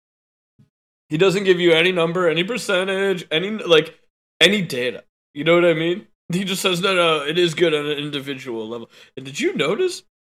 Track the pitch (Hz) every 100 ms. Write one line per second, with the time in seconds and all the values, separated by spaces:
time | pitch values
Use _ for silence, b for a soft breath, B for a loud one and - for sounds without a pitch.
0 | _ _ _ _ _ _ _ _ _ _
1 | _ 151 196 185 196 175 175 160 175 185
2 | 165 170 175 156 185 240 170 185 190 190
3 | 196 180 - 156 190 214 180 160 156 -
4 | _ _ _ - 220 208 170 131 123 104
5 | - _ _ 143 156 175 175 156 165 185
6 | - _ - 175 196 190 196 175 196 185
7 | 170 156 143 170 175 151 170 151 147 143
8 | 147 143 135 135 131 113 110 117 113 b
9 | b - 131 143 311 339 262 277 370 -
10 | - _ _